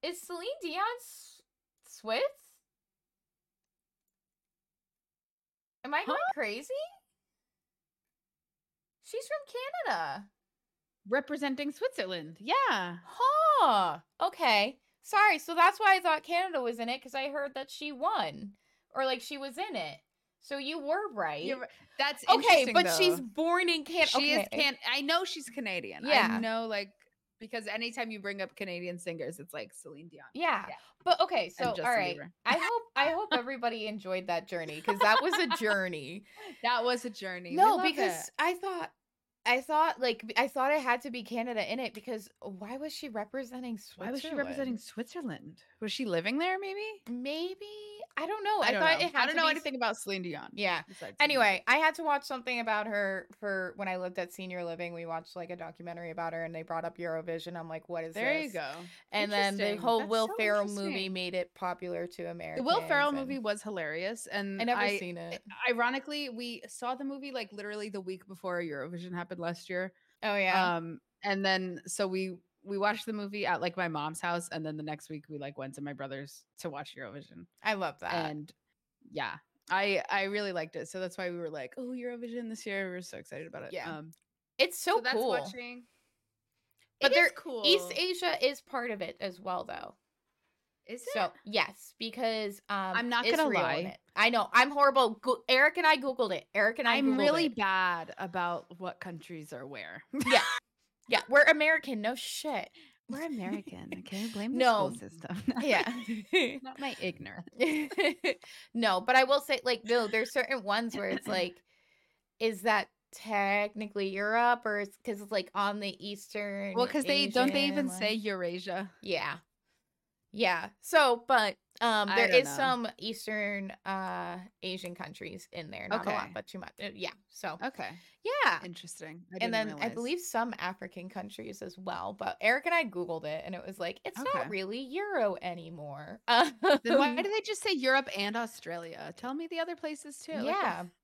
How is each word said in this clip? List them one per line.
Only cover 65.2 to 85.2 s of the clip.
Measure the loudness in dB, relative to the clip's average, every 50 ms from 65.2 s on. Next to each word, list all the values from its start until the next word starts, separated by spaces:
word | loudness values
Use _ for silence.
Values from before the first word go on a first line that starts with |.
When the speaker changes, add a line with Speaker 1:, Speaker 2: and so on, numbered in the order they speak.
| -8 -10 -10 -12 _ -14 -12 -2 0 0
Speaker 2:
ironically, | 2 4 2 2 2 0 -4 -4 -6 -6 -6 -6
we | -6 -8 -8 -8 -8 -10 -12 -14
saw | -12 -8 -6 -6 -4
the | -4 -4
movie, | -6 -6 -6 -8 -6
like, | -6 -6 -6 -6 -10
literally | -10 -8 -8 -6 -6 -8 -6
the | -6 -6
week | -6 -6 -8 -8 -10
before | -16 -18 -8 -6 -4 -2 -2
Eurovision | -2 -2 -4 -6 -6 -6 -6 -8 -8 -6 -6
happened | -6 -6 -6 -8 -4
last | -4 -4 -4 -4 -8 -6
year. | -4 -4 -4 -4 _ _ _ _ _ _ -2
Speaker 1:
Oh, | 0 2
yeah? | 2 4 4 6 4 4 4 2
Speaker 2:
Um, | 0 -2 -6 -10 -12 _ _ _ _ -2
and | -2 -2 2 4
then, | 2 2 2 2 -2 -6 -8 -10
so | -10 -2 -2 0 0
we, | 0 -2 -2 -4 -6 -10 _ _ _ _ _
we | -8 -4
watched | 0 2 2 0 0 -4
the | -6 -6
movie | -6 -6 -6 -6 -4 0
at, | 0 0 2
like, | 0 -2 0
my | 0 -2 -2
mom's | -2 -2 -4 -4 -6 -4
house, | -4 -2 -2 -2 -4 -4
and | -8 -6 -6
then | -6 -6
the | -6 -6
next | -8 -8 -8 -10 -12
week | -12 -14 -12 _
we, | -12 -10
like, | -10 -10 -10
went | -10 -10 -10 -10
to | -10
my | -10 -10 -8
brother's | -8 -8 -8 -8 -10 -10 -12 -16 -20 _ _ _ -10
to | -10 -8
watch | -8 -8 -12 -12 -12 -14
Eurovision. | -14 -12 -12 -14 -16 -18 -20 -20 -20 _ _ _ -2
Speaker 1:
I | -2 0
love | 0 -2 -4 -4 _
that. | -6 -2 -2 -2 -2
Speaker 2:
And, | -2 -4 -6 -10 -12 -16 _ _ _ _ _ _ _ _ _ _ -12
yeah, | -8 -6 -6 -6 -6 -10 _ _ _ _ _ -2
I, | 0 0 2 2 2 0 0 0
I | -2 0 0
really | 0 -2 -2 -2 -2 -2
liked | -4 -4 -6 -8
it, | -10 -10 -8
so | -8 -6
that's | -6 -6 -6
why | -6 -6 -4
we | -4 -4
were | -6 -6
like, | -6 -6 -8 -8 -10 -10
"Oh, | -10 -8 -8
Eurovision | -8 -8 -8 -8 -8 -10 -8 -8 -8 -6 -8
this | -8 -8 -6
year." | -6 -4 -4 -4
We | -4 -6
were | -8 -10
so | -12 -14 -14
excited | -14 -12 -12 -12 -12
about | -12 -12 -12 -12
it. | -8 -8
Speaker 1:
Yeah. | -8 -6 -6 -8 -10
Speaker 2:
Um, | -10 -14 -18 _ _ _ _ _ _ _ _ 4
Speaker 1:
It's | 4 4 4 -2
so | 0 2 2
Speaker 2:
so | 2 2
that's | 2 0
Speaker 1:
cool. | 2